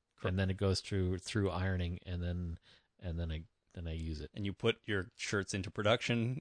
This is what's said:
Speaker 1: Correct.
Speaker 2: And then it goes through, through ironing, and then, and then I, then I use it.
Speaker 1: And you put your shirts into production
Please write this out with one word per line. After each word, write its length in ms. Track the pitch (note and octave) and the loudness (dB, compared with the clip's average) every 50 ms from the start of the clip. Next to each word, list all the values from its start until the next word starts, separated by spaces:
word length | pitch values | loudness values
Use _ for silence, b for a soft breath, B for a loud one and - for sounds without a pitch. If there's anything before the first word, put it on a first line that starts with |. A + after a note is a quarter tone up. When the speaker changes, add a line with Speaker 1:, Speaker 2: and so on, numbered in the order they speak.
| _ _ _ | _ _ _
Speaker 1:
Correct. 140 | _ - G2 | _ -2 0
Speaker 2:
And 60 | F#2 F#2+ | 2 2
then 100 | G2 F#2+ | 2 2
it 60 | F#2+ | 2
goes 240 | F#2+ G2+ G2 F#2 - | 2 2 2 2 2
through, 380 | - - G#2 G2 F#2 F2+ F#2 F2+ | 0 0 0 2 2 2 0 -2
through 320 | - - - G#2+ G2+ F#2 | -4 -2 0 2 2 2
ironing, 500 | E2+ F#2+ F#2 F#2+ F#2+ F2+ F2+ E2+ F2+ F2 - | 2 0 0 0 2 2 0 0 -2 -4 -6
and 160 | - F2+ F2 | -6 -4 -2
then, 380 | F2 F2 F2 F2+ F2 E2+ E2 b b b b b b b _ _ | -2 -2 -2 -2 -2 -4 -6 b b b b b b b _ _
and 200 | F#2 F2+ E2 E2 | -6 -4 -4 -2
then 100 | E2+ D#2+ | -2 -2
I, 120 | D#2+ D#2+ E2 - _ _ _ _ - | -4 -6 -8 -10 _ _ _ _ -12
then 120 | F2+ E2+ | -8 -6
I 60 | E2 | -4
use 280 | D#2+ E2 D#2+ E2 D#2 D2 | -4 -4 -4 -4 -4 -6
it. 100 | - - - | -8 -10 -8
Speaker 1:
And 100 | - G2+ | -4 -4
you 80 | G2 | -4
put 260 | F#2 - - A#2 A2+ - _ | -4 0 2 2 2 0 _
your 240 | - G#2+ G2 F2+ A2 - | -2 0 0 -2 -4 -8
shirts 400 | - - - - G2+ F#2+ - - | -8 -4 0 0 0 0 0 -2
into 160 | G2 F#2 G2 | -4 -4 -4
production 720 | - - G#2 G#2 A#2 A#2 - - A#2+ A#2 A2+ A#2+ B2+ A#2+ | -4 2 4 4 4 4 4 2 0 2 2 0 -2 -4